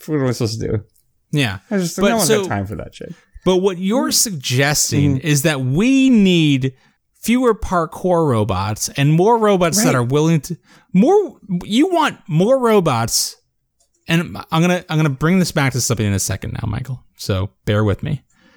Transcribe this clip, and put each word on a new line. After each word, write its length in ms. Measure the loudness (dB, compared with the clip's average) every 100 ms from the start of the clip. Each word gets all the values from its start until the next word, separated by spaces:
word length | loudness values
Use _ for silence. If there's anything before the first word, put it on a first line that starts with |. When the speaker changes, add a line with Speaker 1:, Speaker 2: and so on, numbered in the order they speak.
| -6
Speaker 1:
what 120 | -2
am 60 | -2
I 40 |
supposed 260 | -2 -4 -4
to 60 | -4
do? 160 | -6 -6 _ _ _ _
Speaker 2:
Yeah. 280 | -2 -2 -4 -6
Speaker 1:
I 60 | -4
just, 180 | -4 0
Speaker 2:
But 100 | 0
Speaker 1:
no 80 | 2
one's 100 | 2
Speaker 2:
so 140 | 0
Speaker 1:
got 80 | 0
time 160 | -4 -6
for 80 | -8
that 180 | -12
shit. 220 | -14 -16 -16 _ -6 0
Speaker 2:
But 120 | 0
what 200 | 0 -2
you're 340 | -2 -2 0
suggesting 1040 | -2 -2 -4 -4 0 0 0 -2 0 0 0
Speaker 1:
Mm-hmm. 100 | 0
Speaker 2:
is 160 | 0
that 180 | 0 0
we 480 | -2 0 2 4 4
need 640 | 4 4 4 4 2 -2 -6 _ _ _ _
fewer 340 | -2 0 2 0
parkour 720 | -2 -2 -4 -4 -2 2 2
robots 640 | 0 0 -2 -4 -4 -6
and 240 | 0 2
more 240 | 4 4 4
robots 400 | 4 2 2 2
that 100 | 2
Speaker 1:
Right. 80 | 2
Speaker 2:
are 80 |
willing 380 | 0 0 2 0
to, 160 | -2 -10 _ _ _
more, 440 | 2 4 4 2 -6 -8 -8
you 240 | -2 0 2
want 300 | 2 -2 -4 -4
more 320 | 0 2 2
robots. 800 | 4 2 2 0 -2 -2 -4 -10 _ _ _ _ _ _ -2
And 280 | -2 -2 -8 -4
I'm 100 | 0
gonna, 220 | 2 0 -2
I'm 80 | -2
gonna 120 | 0
bring 300 | 0 0 2
this 140 | 0
back 180 | 0 -2
to 80 | -2
something 240 | -2 -2 0
in 80 |
a 60 | -2
second 340 | -2 -6 -8
now, 140 | -8 -6
Michael. 380 | -6 -8 -12 -14 _
So 360 | -6 -4 -4 -8 -2
bear 180 | 0 0
with 180 | -2
me. 200 | -4 -8 -10 _ _